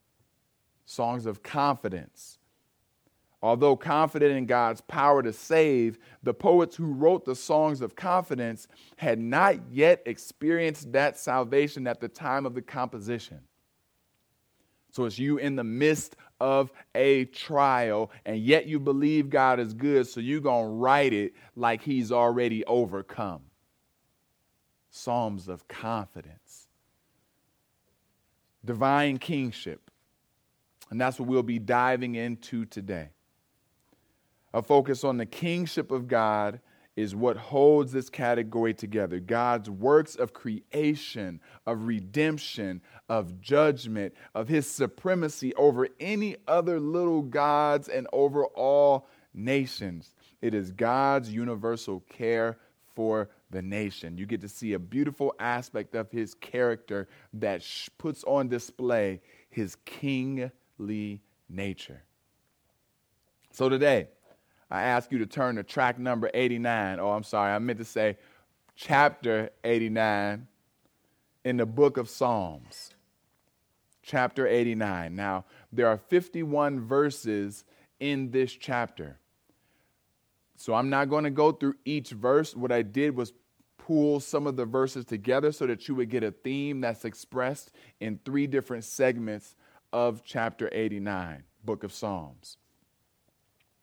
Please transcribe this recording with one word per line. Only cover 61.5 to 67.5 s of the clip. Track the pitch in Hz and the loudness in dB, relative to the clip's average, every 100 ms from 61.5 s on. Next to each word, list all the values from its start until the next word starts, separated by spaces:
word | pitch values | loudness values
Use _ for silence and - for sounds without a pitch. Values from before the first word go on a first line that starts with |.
| 90 98 87 - 67 _ _ _ _ _ _ _ _ _ _ _ _ _ _ _ | -8 -6 -8 -14 -20 _ _ _ _ _ _ _ _ _ _ _ _ _ _ _
So | - 131 | -2 0
today, | 131 143 123 82 _ _ _ _ _ - | 4 4 4 0 _ _ _ _ _ -8
I | 92 | -4
ask | 117 123 120 | 0 0 -2
you | 127 | -4
to | 104 | -4
turn | - 127 113 | -2 -2 -2
to | |
track | 98 - 127 123 | -6 0 0 0
number | 127 120 110 | -4 -2 -2
eighty-nine. | 117 127 120 120 113 98 92 | 0 0 0 -2 -2 -2 -2
Oh, | 101 | -2
I'm | 104 | -2
sorry, | 107 107 101 | -2 0 0